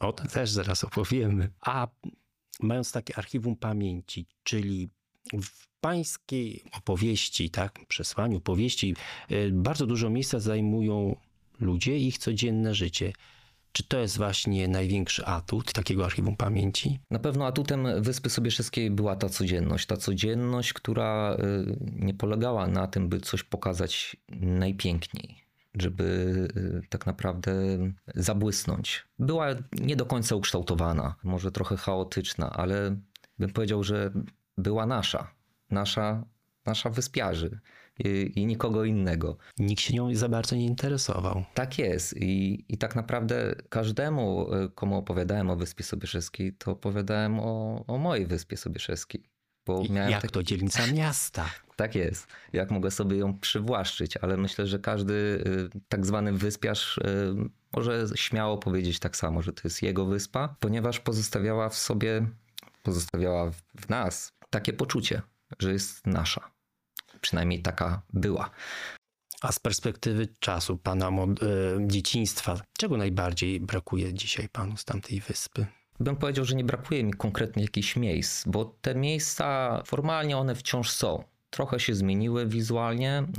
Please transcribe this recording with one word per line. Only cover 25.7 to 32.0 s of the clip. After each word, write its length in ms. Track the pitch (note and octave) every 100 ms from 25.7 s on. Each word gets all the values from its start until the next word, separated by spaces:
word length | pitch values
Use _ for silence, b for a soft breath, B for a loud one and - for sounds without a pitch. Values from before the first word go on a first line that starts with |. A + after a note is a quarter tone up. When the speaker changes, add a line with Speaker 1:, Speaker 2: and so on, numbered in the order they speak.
Speaker 2:
żeby, 300 | G2+ F2+ F2+ F2+ F2+ F#2 F#2 F#2 -
y, 320 | F#2 F2 -
tak 180 | - -
naprawdę 460 | E2+ F#2 F2+ F#2+ F#2+ F#2+ F#2+ F#2 F#2+ -
zabłysnąć. 880 | - F2+ G2+ G#2+ F#2+ - - - - - -
Była 280 | C3 E3 D3 C3 -
nie 240 | - C3 C#3
do 100 | B2
końca 300 | B2+ A2 G#2
ukształtowana, 800 | F#2+ F#2 F2 E2+ E2+ D#2+ C2+ -
może 300 | F2+ F2+ F#2+
trochę 240 | F#2+ F#2+ G2
chaotyczna, 760 | - F#2+